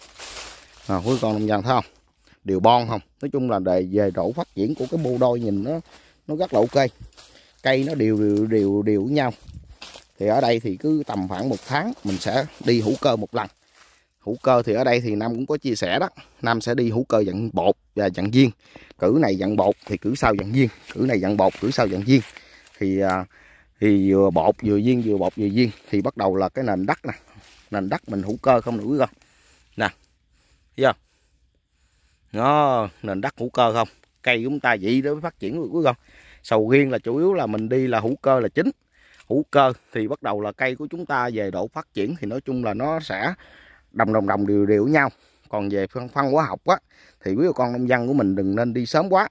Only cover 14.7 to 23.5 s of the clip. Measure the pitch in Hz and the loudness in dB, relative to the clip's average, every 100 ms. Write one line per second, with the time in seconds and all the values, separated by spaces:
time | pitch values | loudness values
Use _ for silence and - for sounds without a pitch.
14.7 | 110 131 120 120 104 117 117 135 151 135 | 0 2 2 0 -2 -4 -4 -4 -4 -4
15.7 | 107 90 117 95 - - _ 117 113 117 | -4 -2 -2 -4 -8 -20 _ -2 -2 0
16.7 | 117 117 113 135 110 98 95 113 92 90 | 0 0 -2 0 0 0 -2 -4 0 0
17.7 | - _ 104 98 90 98 123 131 - _ | 0 _ -4 -4 -2 0 4 4 0 _
18.7 | - - - 90 143 123 95 98 104 95 | -20 -20 -2 2 4 2 0 0 2 2
19.7 | - - 101 104 135 123 101 101 127 120 | 0 -4 -6 -4 0 0 0 0 0 0
20.7 | - - - 131 107 92 101 95 - 110 | -2 -12 -4 0 0 0 2 2 0 -2
21.7 | 135 107 95 104 131 - - - - - | 0 -2 -2 2 2 2 -10 -20 -20 -20
22.7 | - 98 95 95 92 92 _ - | -6 -2 0 0 0 -4 _ -20